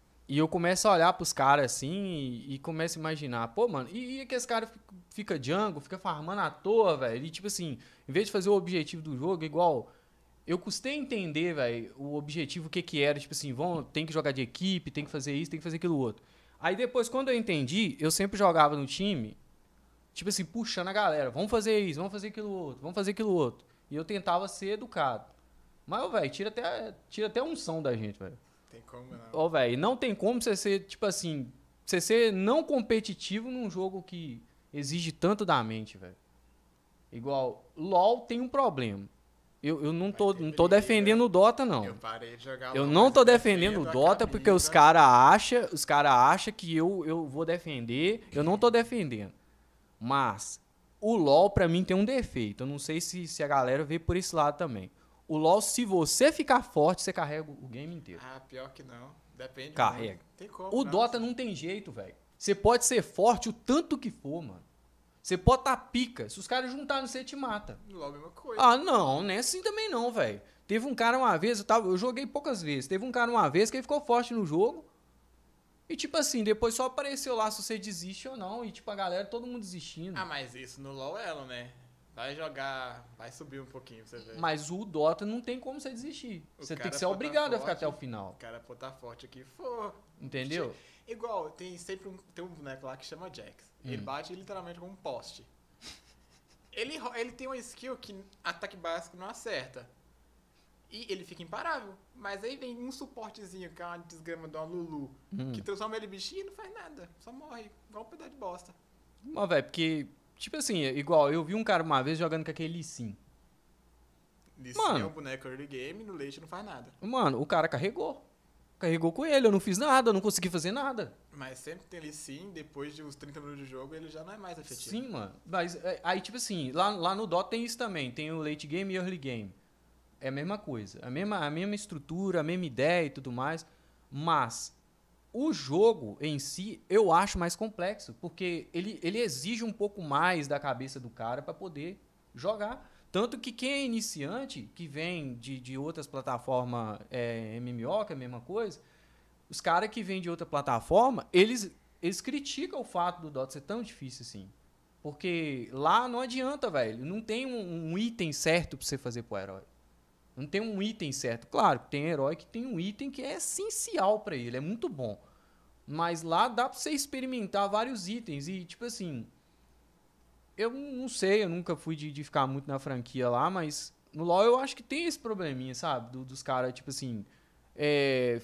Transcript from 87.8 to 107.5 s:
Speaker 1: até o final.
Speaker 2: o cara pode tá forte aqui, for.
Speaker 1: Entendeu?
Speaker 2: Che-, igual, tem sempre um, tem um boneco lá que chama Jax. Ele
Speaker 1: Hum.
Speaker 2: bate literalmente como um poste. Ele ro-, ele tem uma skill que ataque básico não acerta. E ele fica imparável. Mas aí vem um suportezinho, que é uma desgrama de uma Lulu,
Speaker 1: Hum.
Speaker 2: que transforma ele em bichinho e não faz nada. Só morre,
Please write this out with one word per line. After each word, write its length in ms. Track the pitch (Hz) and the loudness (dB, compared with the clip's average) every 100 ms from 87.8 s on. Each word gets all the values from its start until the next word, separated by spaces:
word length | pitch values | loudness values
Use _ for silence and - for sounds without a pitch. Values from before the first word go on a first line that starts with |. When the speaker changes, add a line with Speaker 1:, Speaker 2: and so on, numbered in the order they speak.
| 151 | -4
Speaker 1:
até 20 | |
o 40 | 143 | -6
final. 320 | 127 110 98 | -10 -10 -12
Speaker 2:
o 20 | - | -14
cara 240 | 117 117 | -16 -16
pode 200 | - 120 | -18 -16
tá 120 | 131 | -16
forte 340 | 131 123 117 131 | -16 -18 -18 -20
aqui, 180 | 127 | -20
for. 520 | 131 - 269 233 208 - _ - | -20 -14 -10 -8 -10 -12 _ -18
Speaker 1:
Entendeu? 540 | 135 135 131 165 131 - - - - | -10 -6 -4 -4 -4 -8 -20 -20 -16
Speaker 2:
Che-, 40 | |
igual, 360 | 220 233 202 151 | -10 -6 -6 -6
tem 260 | - 180 175 | -10 -16 -14
sempre 320 | - 190 202 | -12 -12 -12
um, 80 | 185 - - | -18 -18 -14
tem 100 | 180 | -14
um 40 | |
boneco 360 | 160 139 131 135 | -12 -14 -12 -12
lá 100 | 135 | -14
que 100 | - | -14
chama 280 | 160 185 | -14 -14
Jax. 400 | 135 107 - _ _ | -16 -18 -20 _ _
Ele 140 | 131 120 | -10 -10
Speaker 1:
Hum. 80 | 104 | -8
Speaker 2:
bate 280 | 143 156 180 | -8 -10 -14
literalmente 440 | 190 190 175 170 | -12 -12 -12 -14
como 120 | 180 | -16
um 40 | 196 | -12
poste. 480 | - 120 - - 120 _ _ _ - - _ _ _ _ _ _ _ | -8 -8 -10 -18 -20 _ _ _ -20 -20 _ _ _ _ _ _ _
Ele 260 | - 247 311 | -8 -8 -8
ro-, 180 | 240 233 | -8 -8
ele 160 | 247 | -8
tem 160 | 247 262 | -8 -10
uma 100 | 262 | -10
skill 400 | - - 254 247 | -12 -14 -12 -12
que 180 | - 196 196 _ | -14 -18 -20 _
ataque 340 | 175 170 196 185 | -8 -8 -10 -10
básico 400 | 170 170 170 180 | -8 -8 -10 -16
não 80 | 190 | -16
acerta. 640 | 233 226 165 123 123 120 _ _ _ _ _ _ _ _ _ _ | -14 -8 -8 -8 -14 -20 _ _ _ _ _ _ _ _ _ _
E 200 | 214 220 | -14 -8
ele 140 | 190 170 | -8 -10
fica 160 | 185 | -16
imparável. 540 | 165 202 339 294 202 190 _ - | -10 -6 -4 -4 -6 -18 _ -14
Mas 280 | 202 196 | -10 -8
aí 120 | 226 277 | -8 -10
vem 220 | 254 240 | -10 -10
um 140 | 247 | -12
suportezinho, 800 | 262 277 - 214 220 196 185 175 | -12 -14 -14 -14 -14 -16 -14 -14
que 100 | 165 | -10
é 40 | 175 | -10
uma 100 | 175 | -10
desgrama 500 | 170 165 160 165 160 | -14 -16 -10 -10 -10
de 80 | 156 | -10
uma 100 | 160 | -8
Lulu, 440 | 175 170 151 135 - _ | -8 -6 -8 -10 -14 _
Speaker 1:
Hum. 180 | 196 131 | -8 -6
Speaker 2:
que 120 | 113 | -6
transforma 320 | 101 202 220 220 | -6 -6 -6 -8
ele 80 | 214 | -10
em 40 | |
bichinho 320 | 190 - 381 | -10 -10 -10
e 20 | |
não 100 | 392 | -12
faz 180 | - 381 440 | -12 -16 -16
nada. 340 | 339 285 175 - | -18 -18 -20 -20
Só 120 | - | -20
morre, 400 | 262 311 | -18 -16